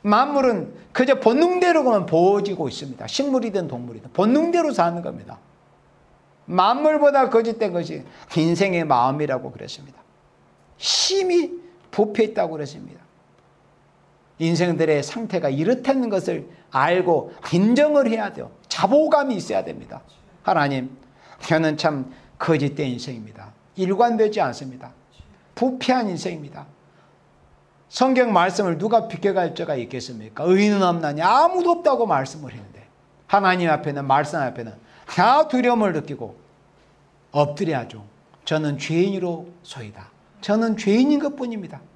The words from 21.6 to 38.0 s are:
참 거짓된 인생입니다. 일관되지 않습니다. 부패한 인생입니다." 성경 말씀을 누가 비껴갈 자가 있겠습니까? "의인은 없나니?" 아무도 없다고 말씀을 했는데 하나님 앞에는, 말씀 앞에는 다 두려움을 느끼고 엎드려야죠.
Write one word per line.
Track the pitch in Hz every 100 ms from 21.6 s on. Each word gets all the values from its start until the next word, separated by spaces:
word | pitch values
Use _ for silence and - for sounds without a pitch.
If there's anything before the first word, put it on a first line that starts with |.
| 160 151
참 | 160 143 127 - - _
거짓된 | - 156 139 143 139
인생입니다. | 123 143 120 110 104 101 _ _
일관되지 | - 185 190 240 226 214 214
않습니다. | 143 120 131 127 123 _ _ _ - _ _
부패한 | - 262 254 - 254 214
인생입니다." | 165 185 160 143 147 143 _ _ _ _ _ _ _ _ _ _ _ _
성경 | - 262 254 240
말씀을 | 175 180 185 190 160
누가 | 208 226 -
비껴갈 | 170 196 190 170
자가 | 170 160
있겠습니까? | 139 117 127 - 113 110 110
"의인은 | 160 190 208 202
없나니?" | 180 165 156 147
아무도 | 175 254 339 370 349
없다고 | 339 302 254 226
말씀을 | 143 131 160 135
했는데 | 110 101 - - _ _ _ -
하나님 | 202 196 180 170
앞에는, | 147 156 143
말씀 | 139 139 147 165
앞에는 | 131 113 113 107 _ - -
다 | - 208 285 302
두려움을 | 254 247 233 208
느끼고 | 156 - 131 110 - _ _ _ _ _ _ _ _ _
엎드려야죠. | 143 147 147 180 139 117 110